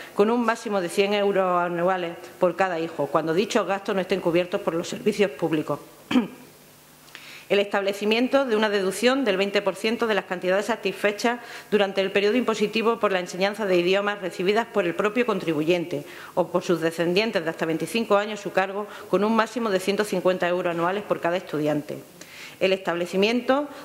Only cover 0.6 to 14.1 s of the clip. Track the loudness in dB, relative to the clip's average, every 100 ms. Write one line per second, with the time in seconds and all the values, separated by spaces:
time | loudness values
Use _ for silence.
0.6 | -2 -2 -2 0 2 2 2 2 2 2
1.6 | 0 0 0 0 -4 -10 -14 0 0 2
2.6 | 0 0 -4 -4 0 0 0 0 2 0
3.6 | 0 -2 -2 -2 0 0 2 2 0 -2
4.6 | -2 -4 -4 -4 -2 2 0 0 -2 0
5.6 | -2 -6 -8 -18 0 0 0 -6 -20 -20
6.6 | -20 -20 -20 -20 -20 -20 -20 -14 0 0
7.6 | 2 0 -2 -2 0 2 4 2 2 2
8.6 | 2 2 0 2 2 2 2 2 2 2
9.6 | 0 -2 -2 0 0 0 0 -4 0 0
10.6 | 0 -2 -2 -2 -2 0 -2 -2 -6 -16
11.6 | -2 2 2 0 0 2 2 2 0 0
12.6 | 0 0 0 2 2 0 -2 -2 -2 0
13.6 | 2 2 4 2 0